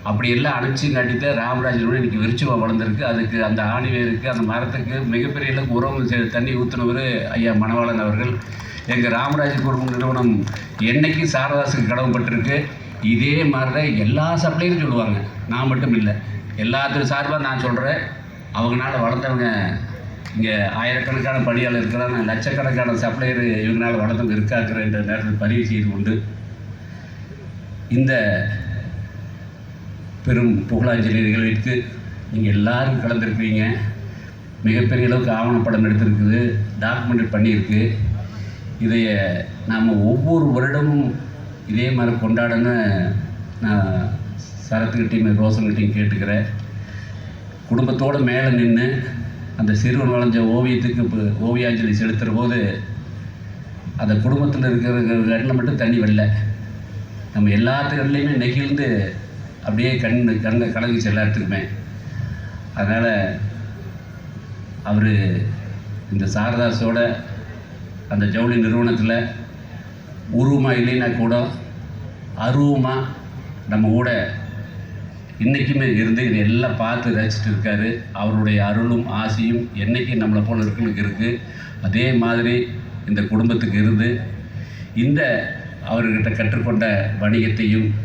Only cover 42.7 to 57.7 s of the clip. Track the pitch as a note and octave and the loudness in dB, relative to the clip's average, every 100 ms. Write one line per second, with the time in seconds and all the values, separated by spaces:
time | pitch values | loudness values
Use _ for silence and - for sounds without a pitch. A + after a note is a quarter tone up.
42.7 | A#2+ G#2 F#2+ F#2 G#2 - - - - A2 | 2 2 2 2 0 -4 -8 -10 -4 0
43.7 | G#2 F#2 F#2 G#2 - - - - - - | 2 2 0 0 -4 -6 -10 -12 -14 -4
44.7 | A2 A2 A#2 A2 A#2 A2 G#2 A2 G#2+ G#2+ | -2 0 0 0 2 4 4 4 2 2
45.7 | G#2 G#2 G#2+ G#2 G#2 G2 G#2 G#2+ - - | 2 2 2 2 0 0 0 -2 -6 -10
46.7 | - - - - - - - - - - | -10 -12 -12 -12 -12 -12 -12 -14 -14 -2
47.7 | A#2 B2+ C3 C3+ C#3+ B2 B2 C3+ A#2+ A#2 | 0 2 2 0 2 2 2 2 4 4
48.7 | A2+ B2+ C3 - - - - - - G#2+ | 4 2 0 -4 -6 -8 -10 -12 -2 0
49.7 | G#2+ B2 B2 B2+ B2 A#2+ A2+ A2+ A#2 B2+ | 2 2 2 2 2 2 4 4 4 2
50.7 | A#2+ B2 A#2+ A#2+ A2 G#2 G#2 A2+ A#2+ A#2+ | 2 0 0 0 2 0 0 0 2 0
51.7 | A2+ A2 G#2 A2 G#2 G#2+ G#2+ A#2+ A#2+ G#2 | 0 2 2 2 0 0 0 2 2 0
52.7 | F#2 - - - - - - - - - | -2 -8 -10 -10 -10 -12 -12 -14 -14 -14
53.7 | - - - G#2+ G#2 A2 C#3 C#3+ - B2+ | -12 -10 -4 0 2 4 2 2 2 2
54.7 | A#2 A#2+ A#2+ A2+ A2+ A2 A2+ C3 C3 A#2+ | 2 2 2 2 2 2 2 2 2 2
55.7 | - A#2 A#2 G#2+ G#2 G#2 - - - - | 2 2 4 4 4 4 2 0 -4 -8
56.7 | - - - - - - G#2+ G#2 G2+ A#2+ | -10 -10 -10 -12 -12 -6 2 4 4 2